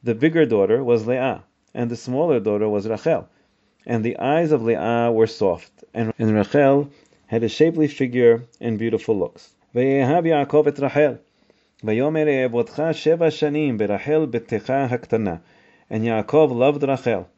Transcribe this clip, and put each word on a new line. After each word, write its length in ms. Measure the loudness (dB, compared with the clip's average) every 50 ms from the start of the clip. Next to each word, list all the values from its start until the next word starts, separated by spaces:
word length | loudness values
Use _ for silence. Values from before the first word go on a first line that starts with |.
| -2
The 120 | -4 -2
bigger 320 | 2 2 2 4 4 2 4
daughter 360 | 4 2 2 4 2 0 2
was 220 | 2 0 0 2
Leah, 380 | -2 -2 -2 -2 -2 -4 -6 -10 _ _ _ _ _ _
and 160 | -6 -6 -6
the 40 | -6
smaller 440 | -8 -8 -6 -4 -2 0 2 2 0
daughter 280 | 2 0 -2 0 0 0
was 200 | -2 -2 -2 -4
Rachel. 400 | -6 -4 -2 -2 -2 -2 -4 _ _ _ _ _ _ _ _ _ _ _ _
And 180 | -4 -4 -2 -2
the 140 | -2 -4 -4
eyes 340 | -2 0 0 0 2 2
of 120 | 0 0 2
Leah 480 | 0 -2 0 0 -2 0 0 0 0
were 160 | 4 2 2 2
soft, 560 | 2 -2 0 0 0 -2 -6 _ _ _ -20 _ _
and, 200 | -6 -4 -4 -4 _
and 160 | 0 0 2
Rachel 560 | 2 0 2 2 4 4 4 4 2 0 -4 _ _ _ _ _ _ _ _
had 160 | -4 -2 -2
a 60 | -2
shapely 380 | 2 2 2 2 2 0 -2 -2
figure 580 | 0 -4 -6 -4 0 4 6 6 6 4 0 -12 _ _
and 200 | -6 -6 -4 -2
beautiful 360 | -2 -2 -2 -2 -2 -2 -2
looks. 380 | -2 -2 -6 _ -16 -20 _ _ _ _ _ _
"ויאהב 500 | -2 0 0 2 2 2 2 2 2 2
יעקב 420 | 2 2 0 0 2 2 2 2 2
את 120 | 0 -2
רחל, 340 | -4 -2 2 2 2 2 2 -4 _ _ _ _ _ _ _ _ _ _ _ _ -4
ויאמר 440 | -2 -2 0 0 0 0 0 0 0
אעבדך 560 | 0 0 0 -2 0 -2 -4 -4 -4 -4 -4 -4
שבע 400 | -4 -2 0 0 2 2 2 0
שנים 460 | 0 0 -2 -2 0 -2 -2 -2 -2 -2
ברחל 480 | -2 -2 -2 -4 -2 -2 0 0 0
בתך 440 | -2 -4 -6 -6 -4 -6 -6 -4 -2
הקטנה." 680 | -2 -2 -2 -2 -4 -6 -4 -4 -4 -2 -2 -2 -6 -6 _ _ _ _ _ _ _ _ _ _ -6
And 120 | -4 -2
Yaakov 460 | -2 -2 -2 -4 0 2 2 2 2
loved 320 | 2 2 2 2 2 0 -2
Rachel 440 | -2 -2 -2 -2 -2 -2 -2 -4 -10 _